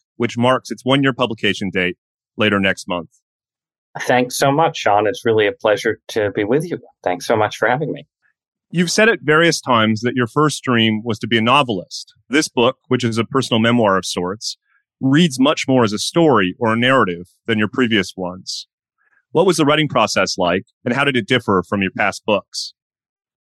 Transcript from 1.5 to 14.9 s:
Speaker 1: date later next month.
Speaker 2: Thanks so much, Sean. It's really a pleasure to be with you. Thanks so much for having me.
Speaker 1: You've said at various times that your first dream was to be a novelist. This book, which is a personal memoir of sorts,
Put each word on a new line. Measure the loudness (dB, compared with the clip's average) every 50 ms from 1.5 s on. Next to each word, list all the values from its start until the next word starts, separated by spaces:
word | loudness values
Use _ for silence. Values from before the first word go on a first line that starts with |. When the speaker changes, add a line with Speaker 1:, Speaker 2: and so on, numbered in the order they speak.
| -2 -2 -4 -4
Speaker 1:
date | -2 -2 -2 -2 -4 -8 _ _ _ _ _ _ _
later | -2 0 2 2 2
next | 2 0 0 -2 -6
month. | -8 -8 -8 -8 -10 _ _ _ _ _ _ _ _ _ _ _ _ _ _ _ _ -14 -8
Speaker 2:
Thanks | -2 0 0 0 0 -2 -2
so | 0 0 2 2
much, | 2 0 0 -2
Sean. | -2 0 0 2 2 2
It's | 0 -4 -4 -2
really | 0 2 2 2
a | 0 0
pleasure | -2 0 0 0 0 0 -4 -6 -6 _ -8
to | -4 -4 -2 -2 -2
be | -4 -2
with | 0 -2 -2 -2 -4
you. | -8 -10 -12 -16 _ _ -6
Thanks | -6 -6 -4 -2
so | -2 0
much | 0 0 -2 -2
for | -2 -2 0
having | 0 -2 -4 -6 -8
me. | -10 -14 _ _ _ _ _ _ _ _ _ _ _ _ _
Speaker 1:
You've | -2 -2 -2 0
said | 0 2 2 2
at | 2 0 0
various | 2 2 4 4 2 2 0
times | 0 0 2 2 2 2 0 0 -2
that | -2 -2
your | -2 -2
first | -2 0 0 0 0 -2 -4 -4
dream | 0 0 2 2 2 0 -2 -4
was | -6 -6 -6
to | -4
be | -2 0 2
a | 4
novelist. | 4 4 4 4 2 -2 -6 -6 -10 -14 -16 -16 -18 _ _ _ -2
This | 0 0 0 0
book, | 0 0 0 0 0 _ _ -4
which | -2 -2 0
is | -2 -2
a | -2 -4
personal | -2 -2 -4 -2 0 0 2
memoir | 2 2 2 4 4 2 2
of | 2 0
sorts, | -4 -6 -6 -6 -6 -6 -8 -10 -12 -12 -14 _ _ _ _ _ _